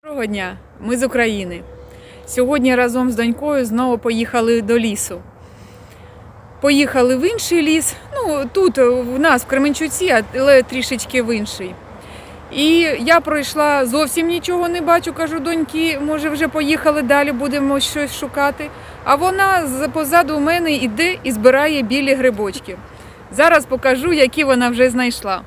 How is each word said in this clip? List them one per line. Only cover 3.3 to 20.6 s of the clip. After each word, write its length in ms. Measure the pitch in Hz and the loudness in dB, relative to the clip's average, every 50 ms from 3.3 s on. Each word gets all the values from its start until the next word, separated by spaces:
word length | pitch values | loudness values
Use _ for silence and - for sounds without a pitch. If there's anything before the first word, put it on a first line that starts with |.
| 233 - 285 302 294 277 254 | -2 -2 -2 0 0 0 0
знову 340 | 214 220 240 254 254 240 226 | 0 -2 -2 0 0 -2 -2
поїхали 640 | - 240 226 226 233 220 - 240 226 226 233 233 | -2 -2 -2 -2 -2 -2 0 0 2 2 2 0
до 160 | 214 202 233 240 | 2 0 0 0
лісу. 420 | 220 226 202 - - - 185 175 - - - - - - - - - - - - - - - - - - - - - - - - - - - - | 0 0 -4 -4 -6 -8 -10 -14 -14 -20 -20 -20 -20 -20 -20 -20 -20 -20 -20 -20 -20 -20 -20 -20 -20 -20 -20 -20 -20 -20 -20 -20 -20 -20 -10 0
Поїхали 560 | - 285 294 277 294 247 - 262 247 247 262 | 2 4 4 4 4 2 2 2 4 4 2
в 140 | 254 285 381 | 2 0 -2
інший 300 | 466 453 - - 349 339 | -2 -2 -2 0 0 2
ліс, 320 | 294 311 311 320 - - - - - - 605 | 2 2 2 2 0 -2 -6 -8 -16 -10 -8
ну, 300 | 571 480 339 302 285 269 240 | -6 -4 -4 -4 -4 -6 -2
тут, 260 | - 392 381 339 - 269 | 0 2 2 2 4 4
в 400 | 254 240 247 254 247 240 254 262 | 4 4 4 2 -2 -2 -2 0
нас, 240 | 302 330 277 247 | 2 4 2 2
в 40 | - | 0
Кременчуці, 680 | - 269 277 277 294 277 - 320 294 - - 370 370 269 220 208 - - | -2 0 0 2 0 0 -2 -4 -6 -4 -2 0 2 2 2 0 -2 -4
але 280 | 254 262 285 277 262 | 0 4 6 6 6
трішечки 600 | 247 - 254 262 240 - 262 226 - - - 254 | 6 2 -4 -6 -4 -4 -6 -6 -6 -4 -2 -2
в 140 | 233 220 240 | -2 0 -2
інший. 380 | 214 208 - - - 190 185 185 - - - - - - - - - - - - - - - | -4 -4 -6 -8 -12 -12 -12 -12 -16 -20 -20 -20 -20 -20 -20 -20 -20 -20 -20 -20 -20 -18 -8
І 160 | - - 294 311 330 339 339 311 269 220 | -2 0 2 4 4 4 4 2 0 -2
я 200 | 233 302 330 339 | 2 2 2 2
пройшла, 680 | 330 311 302 294 269 - - 311 294 294 285 277 262 | 2 0 -2 -2 -2 -4 -2 0 2 2 2 2 0
зовсім 400 | 240 233 269 311 269 - 339 330 | 0 0 0 0 0 0 -2 -2
нічого 420 | 339 349 339 339 - 359 349 349 339 | 0 -2 -4 -4 -2 -2 -2 -2 -2
не 120 | 349 349 | -2 -2
бачу, 320 | 311 339 339 349 339 330 | 2 2 2 2 2 -4
кажу 280 | - - 330 294 311 320 | -6 -6 -6 -4 -4 -6
доньки, 580 | 269 330 339 330 311 - - 311 320 330 311 277 | -4 -4 -2 -2 -4 -4 -2 -2 -2 -2 -2 -2
"Може, 280 | 294 294 311 302 294 311 | -4 -4 -4 -2 -2 -4
вже 180 | 294 294 320 269 | -2 -2 -4 -2
поїхали 540 | - 311 302 277 311 302 - 311 302 302 | -2 -2 0 0 0 2 2 0 0 0
далі, 300 | 277 233 277 285 285 285 | 2 2 2 2 2 0
будемо 480 | 277 240 285 277 254 285 277 277 277 277 | -2 -4 -4 -4 -2 -2 0 0 0 0
щось 380 | 277 - - 302 294 269 - - | -2 -2 -4 -4 -4 -4 -6 -8
шукати". 520 | 302 254 - 285 277 285 285 - 302 294 - - - - - - - | -10 -8 -2 -2 -2 -2 -2 -4 -12 -12 -12 -16 -20 -20 -20 -10 0
А 100 | - 277 | 0 2
вона 520 | 285 349 370 381 392 392 381 381 359 320 | 2 2 0 2 2 2 2 2 0 0
з-, 220 | 277 254 262 294 277 | -2 -4 -4 -4 -4
позаду 520 | 269 320 311 269 320 349 339 277 311 294 | -2 -4 -2 2 4 4 4 2 0 -2
мене 320 | 285 311 339 349 | 0 0 0 0